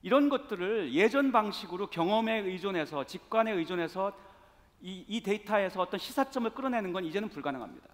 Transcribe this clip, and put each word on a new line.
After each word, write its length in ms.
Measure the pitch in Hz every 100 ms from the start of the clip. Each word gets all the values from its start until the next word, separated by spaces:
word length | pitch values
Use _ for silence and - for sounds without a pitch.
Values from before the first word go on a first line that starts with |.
이런 260 | 196 254 285
것들을 640 | 277 - 202 185 220 160
예전 400 | 135 214 240 269
방식으로 560 | 233 208 190 196 175 202
경험에 520 | - 170 214 226 220
의존해서, 640 | 196 185 196 185 147 151
직관에 480 | 131 185 - 220 220
의존해서 600 | 202 160 180 165 185 196 196 - - - _ - _
이, 220 | 180 190 -
이 160 | 220
데이터에서 580 | 220 208 208 208 190 190
어떤 180 | 180 196
시사점을 520 | - - 269 262 226
끌어내는 420 | 226 262 247 190
건 120 | 175
이제는 240 | 170 170 208
불가능합니다. 600 | - 143 131 104 - -